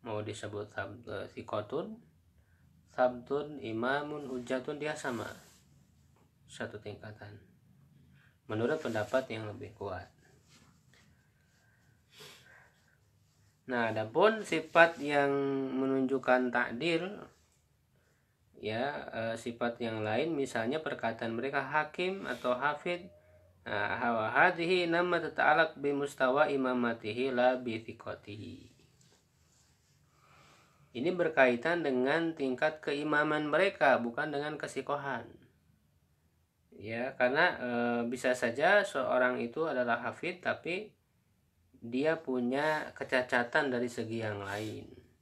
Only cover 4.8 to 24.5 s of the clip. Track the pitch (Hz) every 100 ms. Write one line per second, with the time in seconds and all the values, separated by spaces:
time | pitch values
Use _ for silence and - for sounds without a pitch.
4.8 | 151 151 143 117 107 - - - _ -
5.8 | _ _ _ _ _ _ _ - 107 107
6.8 | 104 101 110 107 104 104 - _ _ -
7.8 | - - - - - _ _ 107 120 156
8.8 | 127 110 104 131 131 110 107 101 107 -
9.8 | 101 90 - _ _ _ _ - - _
10.8 | _ _ _ _ _ _ _ _ _ _
11.8 | _ _ _ - - - - - - _
12.8 | _ _ _ _ _ _ _ _ - 123
13.8 | 117 110 110 131 202 220 208 160 156 170
14.8 | 165 - 143 143 143 139 139 135 135 131
15.8 | 135 135 131 135 123 127 127 120 120 117
16.8 | 160 165 180 208 - _ _ _ _ _
17.8 | _ _ _ _ _ _ _ - 101 110
18.8 | 135 147 - 117 113 117 - 117 120 117
19.8 | 117 110 107 110 160 156 135 120 113 151
20.8 | 156 - 117 113 117 113 131 143 131 151
21.8 | 151 - 180 196 151 127 123 123 139 147
22.8 | - 175 180 - - - - _ - 104
23.8 | 101 101 120 117 110 123 170